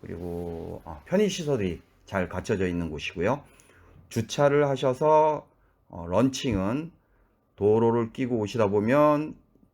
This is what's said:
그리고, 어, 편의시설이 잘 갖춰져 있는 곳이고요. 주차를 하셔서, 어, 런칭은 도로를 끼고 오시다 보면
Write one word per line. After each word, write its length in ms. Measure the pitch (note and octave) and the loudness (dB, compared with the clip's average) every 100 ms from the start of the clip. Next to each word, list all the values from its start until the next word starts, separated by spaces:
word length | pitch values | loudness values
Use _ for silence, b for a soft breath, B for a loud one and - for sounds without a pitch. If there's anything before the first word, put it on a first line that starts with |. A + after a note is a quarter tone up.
그리고, 800 | - F2 F2 E2+ F2 E2 E2+ E2+ E2+ | -14 -10 -8 -8 -8 -10 -10 -12 -14
어, 160 | D#2+ - | -16 -4
편의시설이 760 | F#3 G#3 - D3 C3+ F#2+ G2 - _ - | 0 0 -2 -2 0 -2 -4 -12 _ -8
잘 240 | G2 F2 | -4 -4
갖춰져 360 | F2+ F#2 G2+ F#2 | -4 -2 0 0
있는 240 | F2 E2 | -2 -4
곳이고요. 540 | D2+ - F2+ F#2+ C#3 - b b b b b - | -6 -8 -2 -2 -2 -6 b b b b b -8
주차를 640 | A#2 A2+ - C#3+ C#3+ C#3+ | -6 -4 2 4 4 2
하셔서, 800 | C3+ C#3 B2+ D3+ D#3 D#3 D3+ - _ _ _ _ | 0 -2 2 4 6 4 0 -8 _ _ _ _
어, 180 | F#2+ E2+ | -12 -2
런칭은 840 | F#2 C3 C3 C3+ G2 F#2+ C3+ E3 - _ _ _ _ _ - | 2 2 0 -2 -2 -2 -4 -6 -14 _ _ _ _ _ -2
도로를 560 | G2+ A2 A#2 A#2 A2+ | 2 4 4 2 -2
끼고 240 | A#2 B2+ A#2+ | -4 -2 -2
오시다 300 | G#2 A2+ G#2 | -2 0 2
보면 680 | G#2 G#2+ C#3+ D3+ D3 D#3 - _ _ _ | 2 2 4 4 2 -2 -10 _ _ _